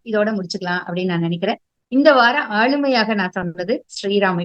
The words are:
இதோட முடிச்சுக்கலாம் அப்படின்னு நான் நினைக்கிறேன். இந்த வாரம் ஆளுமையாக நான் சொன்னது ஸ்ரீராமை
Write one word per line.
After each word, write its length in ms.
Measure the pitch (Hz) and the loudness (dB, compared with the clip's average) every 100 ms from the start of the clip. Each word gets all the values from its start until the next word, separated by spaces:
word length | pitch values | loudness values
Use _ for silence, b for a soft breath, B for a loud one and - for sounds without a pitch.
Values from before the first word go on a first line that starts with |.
இதோட 240 | 233 214 214 | -4 0 0
முடிச்சுக்கலாம் 500 | 208 180 196 180 180 175 | -2 -6 -6 -4 -4 -4
அப்படின்னு 180 | 175 | -4
நான் 160 | 185 170 | -2 0
நினைக்கிறேன். 380 | 170 170 190 285 _ _ _ | -2 -2 -2 -4 _ _ _
இந்த 240 | 254 302 | 4 6
வாரம் 380 | 269 233 294 240 | 6 4 2 -2
ஆளுமையாக 640 | 208 247 285 277 247 214 | 0 2 2 0 0 0
நான் 160 | 208 185 | -2 -2
சொன்னது 540 | 196 175 165 180 285 - | -4 -6 -6 -4 -4 -6
ஸ்ரீராமை 580 | - 202 202 190 175 | -10 -2 0 2 0